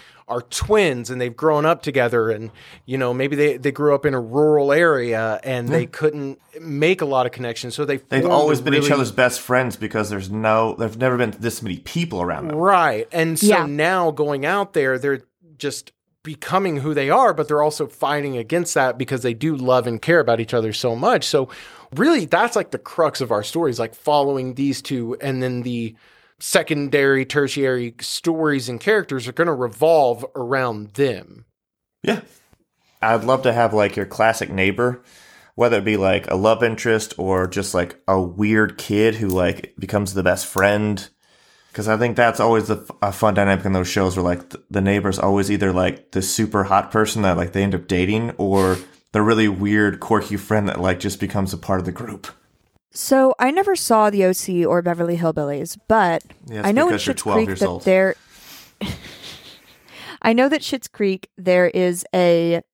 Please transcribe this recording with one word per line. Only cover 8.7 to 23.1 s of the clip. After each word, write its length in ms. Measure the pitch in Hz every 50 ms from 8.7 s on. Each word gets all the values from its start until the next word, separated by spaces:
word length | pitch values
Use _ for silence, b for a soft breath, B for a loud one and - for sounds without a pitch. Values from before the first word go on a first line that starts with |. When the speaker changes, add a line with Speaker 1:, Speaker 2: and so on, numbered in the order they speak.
| 139
Speaker 2:
each 100 | 151 143
Speaker 1:
really 100 | 147 147
Speaker 2:
other's 180 | 139 127 107
best 280 | 101 131 127 123 123 -
friends 360 | - - 123 127 127 120 -
because 340 | - 110 107 - 110 104 98
there's 220 | 104 98 95 92
no, 440 | 104 110 110 110 110 110 113 110 - -
there've 180 | 113 107 107
never 200 | 113 131 131 123
been 180 | 123 123 107 98 -
this 220 | 110 117 110 -
many 160 | 117 98 90 87
people 420 | - - - 170 170 165 107 90
around 260 | 90 87 80 71 65
them. 100 | - 151
Speaker 1:
Right. 500 | 156 175 196 196 175 165 143 113 107 113 -
And 260 | - 170 165 165 165
so 100 | 151 208
Speaker 3:
Yeah. 180 | 208 208 180 165
Speaker 1:
now 440 | 143 143 147 156 175 190 185 175 160
going 340 | 147 147 151 147 143 135 139
out 280 | 160 190 202 196 196 -
there, 240 | 160 135 131 131
they're 240 | 127 135 143 139 120 - _ _ _ 175 165 156
just 340 | 131 - 139 - - - - _ _ _ _ _ _ -
becoming 540 | 156 151 - - - 170 190 196 180 151
who 180 | 139 131 156 151
they 160 | 147 135 139
are, 240 | 175 247 262 214 160
but 120 | 156 147
they're 140 | 147 151 147
also 240 | 147 151 151 - 151
fighting 500 | - - - 151 139 147 147 143 143 131
against 380 | 120 110 113 156 175 170 - -
that 240 | 151 131 127 117
because 240 | 123 123 - 139 120
they 140 | 120 123 117
do 200 | 110 147 160 156
love 300 | 135 127 127 127 127 113
and 160 | 123 117 107
care 180 | - 160 170 165
about 200 | 135 120 117 113
each 160 | 113 - 127
other 180 | 117 110 110 104
so 220 | - - 120 113
much. 280 | 120 156 233 254 151 -
So 260 | - - 143 131 B B B B B B B B B -
really, 300 | 143 240 320 339 254 165
that's, 300 | - 170 175 226 233 -
like, 160 | 214 - -
the 80 | - -
crux 420 | - - - - 160 143